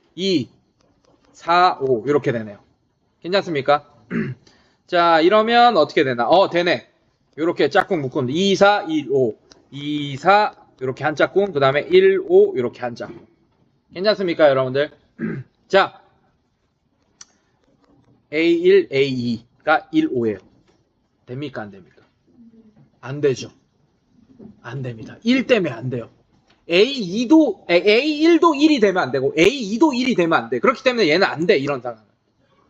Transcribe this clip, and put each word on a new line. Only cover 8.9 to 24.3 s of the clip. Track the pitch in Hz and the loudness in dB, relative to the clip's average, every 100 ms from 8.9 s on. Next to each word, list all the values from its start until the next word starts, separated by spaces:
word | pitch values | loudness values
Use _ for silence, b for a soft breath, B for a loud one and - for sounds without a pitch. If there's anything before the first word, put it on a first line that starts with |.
| 156 123 | -6 -2
오, | 135 117 - _ - _ | -2 -2 -4 _ -20 _
이, | 139 147 147 143 135 | -14 -8 -8 -8 -4
사 | 170 208 208 - _ - | 2 2 2 -6 _ -10
요렇게 | 131 127 | -8 -6
한 | 143 | -4
짝꿍, | 160 156 185 202 | -2 0 0 -2
그 | 147 | 0
다음에 | 135 143 | 0 0
일, | - 180 190 196 - | 2 4 4 2 2
오 | 185 202 180 | 4 4 0
요렇게 | 120 - | -6 -6
한 | 127 117 | -12 -10
짝꿍. | 107 - _ _ _ _ _ _ _ | -16 -18 _ _ _ _ _ _ _
괜찮습니까, | 170 208 202 180 160 151 | -6 -2 -2 -2 2 2
여러분들? | 135 131 135 151 _ _ - | 2 -2 -4 -4 _ _ -12
<clears throat> | 165 143 - _ - | -10 -10 -14 _ -2
자, | 190 165 - _ _ _ _ _ _ _ _ _ _ _ _ - _ _ _ _ _ _ _ _ _ - | 0 0 -4 _ _ _ _ _ _ _ _ _ _ _ _ -20 _ _ _ _ _ _ _ _ _ -8
에이 | 151 165 170 | -2 0 2
일, | 180 196 170 | 4 4 4
에이 | 135 139 127 120 113 _ _ | 0 0 -2 -4 -6 _ _
이가 | 151 156 - | -2 -2 0
일, | 156 156 | -2 -2
오예요. | 131 113 92 _ _ _ _ _ _ _ _ - | -2 -4 -6 _ _ _ _ _ _ _ _ -16
됩니까, | 127 147 135 | -12 -12 -12
안 | 104 | -16
됩니까? | 98 87 _ _ _ _ _ - _ _ _ _ _ | -18 _ _ _ _ _ _ -20 _ _ _ _ _
안 | 123 147 | -14 -4
되죠. | 147 123 - _ _ _ _ _ _ _ _ | -2 -2 -8 _ _ _ _ _ _ _ _